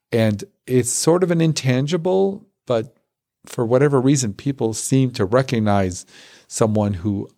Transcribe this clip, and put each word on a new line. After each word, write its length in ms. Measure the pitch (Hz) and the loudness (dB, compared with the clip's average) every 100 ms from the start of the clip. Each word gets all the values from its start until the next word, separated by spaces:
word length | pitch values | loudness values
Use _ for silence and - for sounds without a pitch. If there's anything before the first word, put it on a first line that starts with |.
| _ | _
And 320 | 117 110 104 - _ - | 0 0 -2 -8 _ -2
it's 240 | 127 120 | 0 0
sort 320 | - 156 180 | -2 0 2
of 80 | 180 | 2
an 120 | 170 | 2
intangible, 1080 | 160 151 131 127 143 175 180 190 196 196 - _ - | 0 0 0 0 -2 -2 0 0 0 -4 -16 _ -4
but 300 | 117 113 _ _ _ _ _ - | -4 -4 _ _ _ _ _ -12
for 200 | - 113 | -6 0
whatever 340 | 127 143 139 | 2 4 4
reason, 320 | 131 143 113 | 4 2 0
people 400 | 98 139 135 113 | -4 -8 -4 -4
seem 380 | 110 - 135 127 | -4 0 2 2
to 140 | 120 95 | 0 0
recognize 800 | 123 131 117 104 101 92 90 - - - - _ | 0 0 0 2 2 0 -4 -14 -20 -20 -20 _
someone 480 | - 113 107 104 | -2 0 2 0
who 340 | 95 104 98 104 | -2 -4 -6 -8